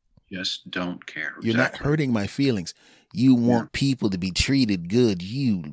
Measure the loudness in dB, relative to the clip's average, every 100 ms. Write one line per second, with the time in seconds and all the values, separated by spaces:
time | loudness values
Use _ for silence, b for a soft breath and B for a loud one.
0 | _ _ -14 -10 -8 -8 -8 -6 -6 -8
1 | -12 -10 -10 -6 -2 0 0 -2 -2 0
2 | 0 0 -2 0 0 0 -4 -12 b b
3 | b 2 4 6 6 2 0 -2 0 0
4 | -2 -2 -4 -2 2 2 2 0 0 2
5 | 2 2 -4 -2 0 0 -4